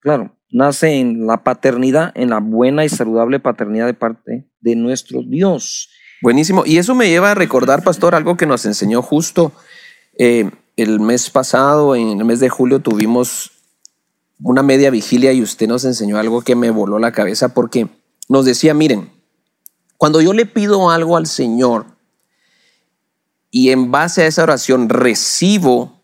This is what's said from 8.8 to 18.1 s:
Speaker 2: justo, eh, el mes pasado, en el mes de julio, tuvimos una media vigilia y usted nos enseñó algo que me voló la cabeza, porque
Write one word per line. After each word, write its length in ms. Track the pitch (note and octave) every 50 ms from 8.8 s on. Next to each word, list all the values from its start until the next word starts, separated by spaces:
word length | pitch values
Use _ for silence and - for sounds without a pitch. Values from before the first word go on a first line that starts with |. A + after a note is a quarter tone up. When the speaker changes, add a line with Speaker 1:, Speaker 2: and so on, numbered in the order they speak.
| G2+ G2+ A2+ A#2+ B2
Speaker 2:
justo, 500 | - D3 D3+ E3 - - - E3+ D3+ - _ _ _ - - - - - _ _ _ _ -
eh, 320 | B2 A#2+ A#2+ A#2 G#2+ F#2+ - _ _ _ _
el 240 | - A2+ G#2+ A2 G#2+
mes 300 | G#2+ A2+ A#2 B2 - -
pasado, 680 | - C#3 C3 - - B2+ C3+ C#3 D3 D3+ D3 C#3+ C3+
en 220 | B2 A#2 A2 G#2 G2
el 60 | A2
mes 160 | A#2 A#2 A#2+
de 80 | C3 B2+
julio, 320 | B2 - B2+ B2 C3+ C3
tuvimos 720 | - - A2 G#2 G#2+ A2 A#2 B2 B2 A#2+ - - - - _ _ _ _ _ _ _ - _ _ _ _ _ _ _ _ _ _ -
una 200 | - B2 C3+ C3+
media 280 | C#3 C3+ C3 C#3+ C#3
vigilia 420 | C3 A2 G2+ - - B2 B2+ C3+ C3
y 80 | C3 A2+
usted 260 | G2+ - - A2+ G#2+
nos 160 | A#2 B2 C3
enseñó 340 | C3 B2 A2+ A2 G#2 G#2 G#2+
algo 240 | G#2+ A2+ A2+ A#2+ A#2+
que 120 | - B2
me 140 | A#2+ A#2+ A#2
voló 280 | A2+ G#2+ G#2 G2 G#2 G#2+
la 140 | A2 A#2 A#2+
cabeza, 420 | - G#2 F#2 G#2 - B2+ A#2+ -
porque 340 | B2+ A#2+ A#2 - - A2+ - _ _ _ _